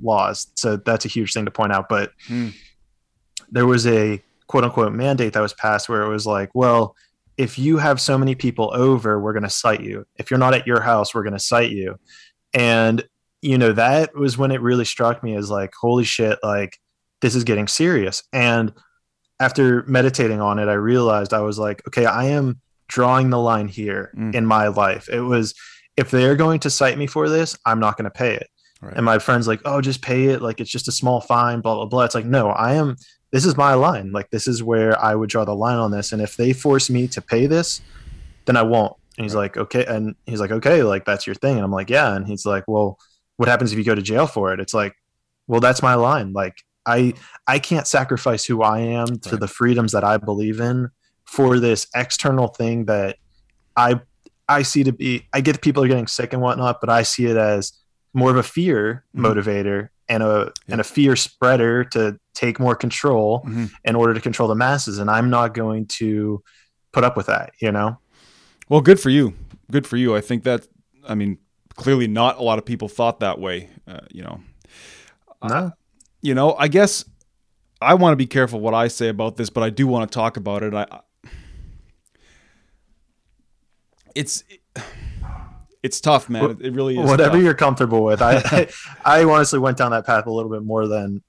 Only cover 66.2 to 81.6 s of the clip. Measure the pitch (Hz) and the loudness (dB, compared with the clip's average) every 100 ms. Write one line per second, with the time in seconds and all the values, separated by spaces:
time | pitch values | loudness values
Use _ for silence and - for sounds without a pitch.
66.2 | 104 101 _ _ _ _ _ - 123 117 | -4 -6 _ _ _ _ _ 0 0 0
67.2 | 98 107 - - 110 104 107 120 _ _ | -4 -4 -6 -6 -2 0 -2 -6 _ _
68.2 | _ _ _ _ - 151 151 190 135 139 | _ _ _ _ 0 4 6 6 6 2
69.2 | 120 - - - - 143 - 120 123 107 | 2 -2 -18 -20 -4 -4 -2 -2 0 0
70.2 | 104 117 127 117 - _ _ _ - 107 | -2 -4 -2 -2 -6 _ _ _ -6 -4
71.2 | 101 92 _ _ _ - 135 135 113 110 | -4 -6 _ _ _ -6 0 0 0 0
72.2 | 120 - 117 110 107 120 104 - 117 - | 0 0 0 0 -2 -8 -8 -2 -2 -2
73.2 | 101 82 95 90 90 - - 90 - - | -4 -4 -6 -8 -10 -20 -20 -20 -20 -18
74.2 | 82 82 - _ _ - - - _ _ | -16 -16 -20 _ _ -20 -20 -20 _ _
75.2 | _ - 104 135 180 - _ _ _ _ | _ -12 -4 -4 -4 -10 _ _ _ _
76.2 | 147 262 147 - 151 180 202 - - _ | -2 2 2 0 2 4 2 0 -10 _
77.2 | _ _ _ _ _ - 120 180 175 139 | _ _ _ _ _ -2 4 6 6 4
78.2 | 127 139 127 113 110 113 120 - 117 104 | 0 0 0 -2 -2 0 0 -2 -4 -2
79.2 | 113 107 107 120 113 107 135 120 110 117 | -4 -4 -6 -2 -2 0 0 0 -2 -4
80.2 | 113 110 101 101 104 104 - - _ _ | -4 -4 -6 -6 -4 -6 -8 -12 _ _
81.2 | - - - - | -20 -20 -20 -20